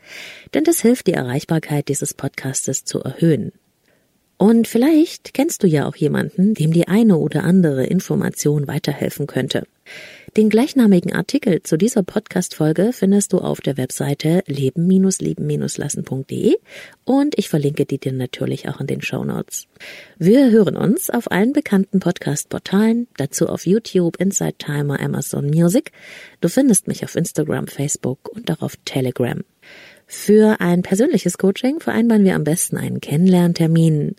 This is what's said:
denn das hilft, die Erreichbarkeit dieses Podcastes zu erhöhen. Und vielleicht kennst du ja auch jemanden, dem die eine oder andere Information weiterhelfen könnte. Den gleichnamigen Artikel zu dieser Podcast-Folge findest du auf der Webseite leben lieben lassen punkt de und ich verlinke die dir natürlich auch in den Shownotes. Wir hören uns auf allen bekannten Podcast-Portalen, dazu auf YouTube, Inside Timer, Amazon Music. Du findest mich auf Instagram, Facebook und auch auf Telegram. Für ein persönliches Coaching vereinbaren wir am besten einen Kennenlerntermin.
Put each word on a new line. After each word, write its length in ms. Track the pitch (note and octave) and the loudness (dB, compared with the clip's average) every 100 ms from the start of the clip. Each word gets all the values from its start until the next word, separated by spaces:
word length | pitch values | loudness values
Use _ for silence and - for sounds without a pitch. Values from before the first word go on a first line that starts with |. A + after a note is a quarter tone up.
| - - - - - | -20 -20 -20 -20 -6
denn 120 | C4+ | 0
das 180 | D#4+ E4 | 0 2
hilft, 240 | A3+ B3 - | 2 2 0
die 80 | |
Erreichbarkeit 720 | - B2+ C3 - D#3+ - D3 - | -2 -2 -4 -2 -4 -2 -4 -2
dieses 240 | C#3 C#3+ | -4 -6
Podcastes 720 | - C3+ - C3 - - C3+ | -6 -8 -6 -8 -6 -6 -6
zu 160 | - - | -6 -6
erhöhen. 520 | C3 - E3 C3+ - - _ _ _ _ _ _ _ - | -6 0 2 2 -2 -12 _ _ _ _ _ _ _ 0
Und 280 | G3+ A#3 A3 | 4 4 2
vielleicht 680 | A3+ C4+ D#4 E4+ - - | 2 4 4 2 -4 -8
kennst 300 | - D#4 - | -2 -2 0
du 20 | F#3+ | 2
ja 220 | D3+ C3 | 2 0
auch 80 | - | -2
jemanden, 580 | D3 C#3+ - - G3 | -2 0 -2 0 0
dem 180 | G#3+ D#3 | 2 2
die 140 | E3 E3+ | 2 2
eine 300 | G3 A#3 E3 | 4 4 4
oder 260 | D3+ D3+ | 2 0
andere 420 | - F#3+ E3+ C3+ | 2 4 4 2
Information 840 | B2+ F#3 - D#3 - - D3 D3 C#3 | 0 -2 -2 -2 -2 -2 0 0 -2
weiterhelfen 580 | C#3+ - C#3+ - - D3 | -4 -4 -2 -4 -4 -6
könnte. 380 | C3 C3 A#2+ - _ - - - - - - | -4 -4 -4 -6 _ -20 -20 -20 -20 -4 2
Den 120 | G#3+ | 4
gleichnamigen 640 | G#3+ C#4+ C4+ A3 F3+ F3 | 4 2 4 4 4 2
Artikel 520 | - F#3 - A3+ D#3 | -4 -2 -2 0 -2
zu 120 | - D#3 | 0 0
dieser 280 | G#3+ A3 | 2 0
Podcast-Folge 880 | F#3+ - - F3+ - - D#3 D#3+ G#3 | -2 -4 -4 -4 -4 -2 0 2 0
findest 400 | - F#3+ G3+ G3+ | 0 2 2 2
du 60 | F3+ | -2
auf 220 | D3 C#3+ | -2 -4
der 160 | - C#3 | -4 -4
Webseite 680 | B2+ - C#3 C#3+ D#3 F3 - | -6 -4 -4 -2 2 0 0
leben 420 | C#3 C3+ D#3+ F3 | -2 -2 0 2
lieben 600 | F#3+ F#3+ F3+ D#3 D#3+ D3+ D3 C#3 - | 4 4 0 -4 -4 -4 -4 -4 -6
lassen 280 | C#3+ - | -6 -6
punkt 260 | - C3 C3+ | -6 -8 -8
de 240 | B2+ A#3 F#4 - - - - | -2 0 0 -4 -20 -20 -10
und 320 | - C4+ D4 B3 | -2 0 0 -2
ich 120 | - | -2
verlinke 360 | D#3+ C#3+ D3 | -2 0 -2
die 140 | C#3 C3+ | -4 -4
dir 140 | C#3 | -4
natürlich 560 | C3 B2 - C3 C3 - | -6 -6 -6 -6 -6 -8
auch 120 | - | -8
in 60 | C#3 | -6
den 160 | C3+ | -6
Shownotes. 640 | - - C#2+ - - - - _ - - - - | -6 -6 -6 -6 -8 -12 -16 _ -20 -20 -20 -2
Wir 320 | E3+ B3 C4+ | 4 6 6
hören 240 | A3 F3 - | 6 4 2
uns 340 | E3+ D4+ - | 0 0 -2
auf 220 | A#3+ - | -4 -2
allen 200 | F3 A3+ | 0 0
bekannten 460 | C#4+ - G3 F#3+ F#3 | 0 0 0 0 0
Podcast-Portalen, 1080 | F3 - - C#3+ - - - F#3+ A3 A#3 A#3+ - | -2 -4 -4 -6 -6 -10 -2 2 2 0 -4 -6
dazu 320 | F3 - - | -8 -2 -2
auf 180 | - E3 | -2 0
YouTube, 540 | G#3+ - F#3+ E3+ - | 0 0 0 0 0
Inside 380 | F#3+ F#3+ D#3+ - | -2 -2 -4 -6
Timer, 420 | - D3 C#3+ C#3 | -6 -4 -2 -2
Amazon 460 | D3 C3+ - C#3 C#3+ | -4 -4 -6 -4 0
Music. 440 | D#3 E3+ A3+ - - - - - _ | 2 2 2 -2 -10 -20 -20 -20 _
Du 80 | E3+ | -2
findest 380 | B3+ C#4 G3 - | 2 2 2 0
mich 160 | - | -8
auf 140 | - - | -6 -4
Instagram, 500 | E3 - D3+ C3 C#3 | -4 -4 -4 -4 -6
Facebook 600 | - C#3+ - B2 C3 - | -6 -6 -4 -6 -8 -12
und 200 | - A#3+ | -10 -8
auch 100 | E3 | -6
auf 140 | B2+ - | -8 -10
Telegram. 580 | - C#3 B2+ - A#2+ - - _ - - - - _ | -8 -4 -4 -2 -4 -4 -10 _ -20 -20 -20 -20 _
Für 480 | - - G#3+ G#3+ G#3+ | -6 4 6 6 4
ein 180 | F3 F3 | 2 0
persönliches 560 | - G3 C#4+ B3 F3+ - | 0 0 2 0 -2 0
Coaching 440 | G3 G3 B3+ D#4+ | -2 0 -2 -2
vereinbaren 440 | - G#3+ A#3 A3 | -2 0 2 4
wir 100 | F#3+ | 4
am 80 | D#3 | 2
besten 360 | D3 E3+ - - | 0 -2 -2 -6
einen 240 | C3 B2 | -6 -8
Kennenlerntermin. 1120 | - D3 F#3 F3+ F3 E3+ E3 E3 E3 D3+ D3+ | -4 2 4 4 4 2 2 4 4 2 -2